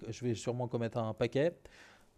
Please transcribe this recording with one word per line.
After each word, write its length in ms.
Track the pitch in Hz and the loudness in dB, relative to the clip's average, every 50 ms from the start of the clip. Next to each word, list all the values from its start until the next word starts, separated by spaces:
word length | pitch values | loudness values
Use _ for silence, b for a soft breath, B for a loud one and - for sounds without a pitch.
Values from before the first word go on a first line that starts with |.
| - 107 | -4 -8
je 160 | 113 - 120 | -8 -2 0
vais 100 | 123 113 | 0 0
sûrement 320 | 98 - 127 117 123 123 | 0 0 -2 -2 -2 -2
commettre 320 | 117 - 117 117 113 - 123 | -2 0 0 0 0 0 0
un 160 | 113 110 107 | -2 -2 0
paquet. 380 | - 123 117 - 135 143 175 175 - B B B B B B B B B B _ | 0 0 2 4 4 2 2 2 -2 B B B B B B B B B B _